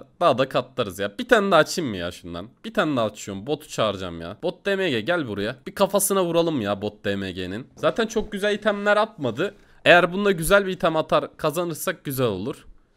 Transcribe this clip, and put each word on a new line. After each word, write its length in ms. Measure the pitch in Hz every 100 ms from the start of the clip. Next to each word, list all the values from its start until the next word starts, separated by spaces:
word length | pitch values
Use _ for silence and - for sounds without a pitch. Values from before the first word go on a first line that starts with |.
| - -
Daha 180 | 170 123
da 120 | 135
katlarız 500 | 143 - - 104 87
ya. 180 | 101 101
Bir 80 | 247
tane 240 | 233 196
daha 80 | 165
açayım 320 | 156 - 143
mı 60 | 95
ya 140 | 87
şundan? 380 | - 87 85 107 _ 226
Bir 80 |
tane 240 | 220 160 135
daha 80 | 110
açıyorum. 420 | - - 98 113
Botu 200 | 151 -
çağıracağım 540 | - 107 98 92 82
ya. 160 | 85 104
Bot 220 | 180 175 -
D 100 | 196
M 140 | 185
G 120 | 120
gel 260 | 107 175 127
buraya. 280 | 101 104 127 -
Bir 80 | -
kafasına 500 | 190 196 - 196 175
vuralım 360 | 165 170 151
ya 200 | 101 101
bot 240 | 107 - 104
D 100 | 98
M 160 | 95
G'nin. 360 | 90 92 101 143 -
Zaten 320 | 156 165 220
çok 240 | 220 208
güzel 220 | 202 208
itemler 440 | 208 214 202 208 208
atmadı. 580 | 220 - 127 113 190 - _ - 139
Eğer 280 | 175 170
bunda 180 | 185 202
güzel 340 | 175 160 202 190
bir 60 |
item 240 | 185 175 160
atar 420 | 156 160 143 -
kazanırsak 640 | 156 151 175 151 - 160
güzel 240 | - 131 123
olur. 400 | 92 110 - - - _